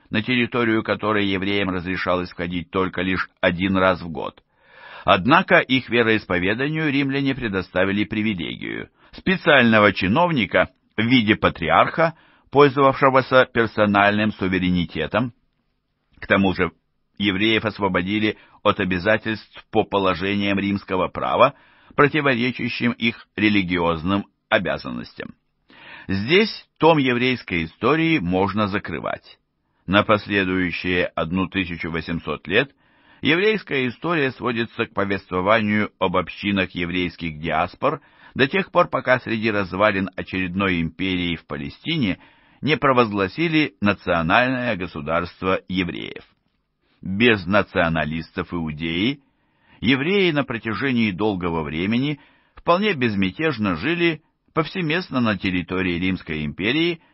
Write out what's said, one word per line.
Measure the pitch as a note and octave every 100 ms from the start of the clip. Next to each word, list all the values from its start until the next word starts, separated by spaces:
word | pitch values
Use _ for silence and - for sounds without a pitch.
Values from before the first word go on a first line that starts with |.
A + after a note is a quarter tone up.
| -
на | G#2+
территорию | G#2+ B2+ A#2 B2 A#2 A2
которой | G#2+ G#2 G#2+ G#2+ G2+
евреям | F#2+ F#2+ G2+ F#2+
разрешалось | F#2 E2+ F#2 F#2 F2+ F2+
входить | - F2 F2+ E2
только | F#2+ F#2 F2+
лишь | F#2 F2+ - _
один | F#2 F2 F#2+ F#2+
раз | F#2 E2+
в | E2+
год. | D2+ G1+ - _ _ _ - - - -
Однако | G2 G2 E3+ F#3 F3+
их | - B2+ -
вероисповеданию | A#2 A2+ G#2+ - F2+ F#2 A2 C#3+ D#3 D#3
римляне | C3+ C#3 C3+ C#3 C3+
предоставили | A2+ F#2+ F2+ F2+ F#2+ G2+ G#2
привилегию: | G#2+ G#2+ F#2 C2+ A#1+ G#1+ A1 - _ _
специального | - - F#3 E3+ C#3 A#2 A2 G#2
чиновника | F#2+ F#2 C3 F3 D3+ F#2+ F#2+ E2+ _ _ -
в |
виде | A2+ B2+ G#2+ G2+
патриарха, | F2+ - D#2 F2 C3+ - E3 - _ _ _
пользовавшегося | C3+ C#3+ C3 C#3 C3 C3+ C3 B2+ C3 B2
персональным | A#2+ A2 - G#2 G2+ G2+ G#2 G#2+
суверенитетом. | G2 F#2+ F#2 F2+ F2+ E2 D#2+ D2+ G#2 - - _ _ _ _ _ _ _ -
К | -
тому | G2 G2 F2+
же | E2+ - _ _ _ -
евреев | G2+ F#2+ A2 A2 A2
освободили | G2 G2+ F#2 F2+ G#2 G#2+ - _ _
от | G#2 G2+
обязательств | F#2 F#2 F#2+ A2 A2 G#2+ - - -
по | A2
положениям | G2 G2+ F#2+ E2+ F#2+ G2+ G2+ G2
римского | G2 G2+ - F#2 E2+
права, | - B1+ E2 C3 - _ _ - -
противоречащим | C#3+ D#3 C#3 A#2 B2 A#2 B2 - A#2+
их | - A2+ - - -
религиозным | G#2 G#2 F2 F2 E2+ E2 E2 G2+ - _ -
обязанностям. | A2 E2+ C#2 C2 A#1+ - - - - _ _ _ - - - -
Здесь | G2 G#2+ F3+ A3 - - -
том | D#3+ D#3
еврейской | C3 A#2+ B2+ B2 - F2
истории | D#2+ - A2+ D#3 E3 D#3+
можно | F2 F#2 G2 G2+ G#2
закрывать. | G2 - D2+ G#1+ G1+ - - _ _ _ _ -
На | G2+
последующие | G#2 G#2 G2+ G2+ F#2 F#2 F2+ E2 F2+ F2+ E2+
одну | - E2 F#2 F2+
тысячу | G2 F2 E2 E2+
восемьсот | E2 D#2+ E2+ D#2+ C#2+ D2+
лет | G2+ C3+ _ _ _ _ _
еврейская | A#2+ E3 G#3 G#3+ - C#3+ B2+
история | - D#3+ E3+ C3+
сводится | B2 G#2+ A#2 A#2 - A2
к |
повествованию | - G2+ G2 - F2+ F#2 A2+ G#2 G#2+ G#2 -
об | F#2+ F#2
общинах | E2+ - G2+ G2 F2+
еврейских | F2 F2 F2+ F2+ - E2+ D2+
диаспор | D#2+ D#2 F2 - C3+ D3+ _ _ - -
до | C3+
тех | F#3+ F#3
пор, | F3 F3
пока | C3+ B2+ B2+
среди | - A2 A2+
развалин | G#2 F#2 F#2 G#2+ F#2+ G2 -
очередной | F2+ F#2+ F2+ F2+ G2 F2
империи | D#2+ - F#2+ F2+ F2 E2
в | -
Палестине | D2 C#2+ - - E3 A2 - - _ _ _
не | C3+ D3+
провозгласили | C#3+ B2 A2+ G2+ F#2+ - E3+ D#3 D3+ -
национальное | G#2 F#2+ F#2+ E2+ D#2+ G#2+ B2+ B2+ B2 G2
государство | F2 E2 D2 E2+ F2 - F#2+ F#2+ -
евреев. | F#2 F2 A#1 G1+ G1+ - _ _ _ _ _ _ _
Без | - G2 A#2+ A2 E2+
националистов | G#2 F2+ G2 E2+ D#2+ D2+ D#2+ D#2 F#2 F2
Иудеи | F2 D#2+ D2+ E2 E2+ A2+ C#3+ _ _ _ _ _ -
евреи | G#2+ C3 D3+ G3+ F3+
на | D3
протяжении | B2+ A#2 A2+ G2+ C3+ A#2+ A2
долгого | F2 G#2+ F#2+ F2 E2
времени | D2 D#2 G2 A#2 C#3+ D3 _ _ _ -
вполне | - F3 G#3+
безмятежно | D#3+ B2 G2+ F#2+ F#2 D#3+ A#2 G2+ D#2+
жили | A#2+ E3+ E3+ D#3 _ _ _
повсеместно | - D#3 F#3+ D#3+ E3 F3+ C3
на | A#2 G2
территории | G2 F2+ E2 F#2 F#2 F2
Римской | F#2 F#2 - D#2 D2+
империи, | D2 G2+ D3 E3+ E3 _